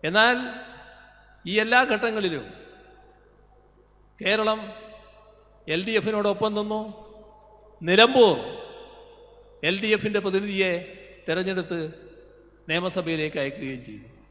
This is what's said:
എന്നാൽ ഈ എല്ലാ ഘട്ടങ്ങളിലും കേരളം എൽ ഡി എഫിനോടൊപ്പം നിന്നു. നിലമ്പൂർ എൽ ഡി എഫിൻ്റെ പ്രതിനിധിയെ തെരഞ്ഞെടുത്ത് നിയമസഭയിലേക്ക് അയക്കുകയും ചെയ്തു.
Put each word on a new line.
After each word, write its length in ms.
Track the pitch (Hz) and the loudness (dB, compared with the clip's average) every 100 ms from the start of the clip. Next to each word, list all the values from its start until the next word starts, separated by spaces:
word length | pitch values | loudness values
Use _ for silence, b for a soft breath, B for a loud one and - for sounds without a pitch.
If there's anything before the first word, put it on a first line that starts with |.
എന്നാൽ 320 | 151 190 226 247 254 - - - - - - - - - 170 | 0 4 4 2 -4 -12 -16 -20 -20 -20 -20 -20 -20 -16 -2
ഈ 80 | 208 | 0
എല്ലാ 200 | 220 247 | 4 4
ഘട്ടങ്ങളിലും 640 | 262 220 233 214 190 156 104 - - - - - - - _ _ _ _ _ _ _ _ _ _ | 4 2 0 0 -2 -2 -8 -16 -20 -20 -20 -20 -20 -20 _ _ _ _ _ _ _ _ _ _
കേരളം 400 | 190 220 214 220 202 - - - - - - - _ _ - | -2 0 2 -2 -6 -16 -20 -20 -20 -20 -20 -20 _ _ -6
എൽ 140 | 160 190 | -4 0
ഡി 60 | 220 | 0
എഫിനോടൊപ്പം 520 | 208 214 202 196 214 208 | 0 0 0 0 0 -2
നിന്നു. 260 | 208 214 214 208 - - - - - - - - | -4 -4 -8 -14 -20 -20 -20 -20 -20 -20 -20 -10
നിലമ്പൂർ 540 | 160 190 240 262 220 143 - - - - - - - - - - - - | 2 6 8 10 6 6 -2 -12 -14 -18 -20 -20 -20 -20 -20 -20 -20 -6
എൽ 120 | 151 190 | -4 -2
ഡി 60 | 220 214 | 0 0
എഫിൻ്റെ 240 | 214 208 | 2 -2
പ്രതിനിധിയെ 520 | 202 190 208 196 190 175 180 - - - - | 0 -2 -2 0 0 0 -6 -18 -20 -16 -4
തെരഞ്ഞെടുത്ത് 520 | 165 185 185 175 170 156 160 - - - - - - - | -2 -2 -4 -4 -6 -6 -10 -20 -20 -20 -20 -20 -20 -4
നിയമസഭയിലേക്ക് 680 | 160 180 185 165 165 156 151 | -2 -2 -4 -4 -2 -4 -4
അയക്കുകയും 420 | 139 139 - 131 123 | -6 -6 -10 -10 -12
ചെയ്തു. 220 | 104 - - - | -18 -20 -20 -20